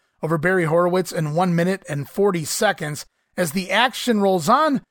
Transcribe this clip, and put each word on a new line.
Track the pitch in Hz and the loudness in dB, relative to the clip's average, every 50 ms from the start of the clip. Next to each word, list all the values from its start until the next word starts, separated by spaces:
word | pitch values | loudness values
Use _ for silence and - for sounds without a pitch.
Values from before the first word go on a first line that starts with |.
| _ _ _ _ 165 | _ _ _ _ -4
over | 156 165 | -2 -2
Barry | 156 151 180 190 185 165 | 0 2 2 2 2 2
Horowitz | 147 160 170 180 175 175 185 170 - | 2 2 2 2 2 2 0 -2 -2
in | - 175 156 147 151 | -4 -4 -4 -2 0
one | 170 185 180 170 | 0 0 2 2
minute | 170 170 185 190 - - - | 2 2 0 -2 -4 -6 -8
and | 147 143 135 | -8 -8 -8
forty | - - 202 202 202 180 170 147 | -6 -2 0 0 0 0 -2 -4
seconds. | - - - 220 208 180 - 165 147 147 - - _ _ _ _ _ _ | -4 -4 0 0 0 0 -2 -6 -8 -8 -10 -12 _ _ _ _ _ _
As | 180 180 147 | -4 -4 -2
the | 156 196 180 202 | -2 -4 -4 -2
action | 196 214 247 254 - - - 247 220 208 | 0 0 0 0 -2 -4 -2 0 0 2
rolls | 196 196 190 175 139 | 2 2 2 2 2
on | 190 247 294 311 302 269 185 - _ | 2 2 2 2 2 0 -2 -4 _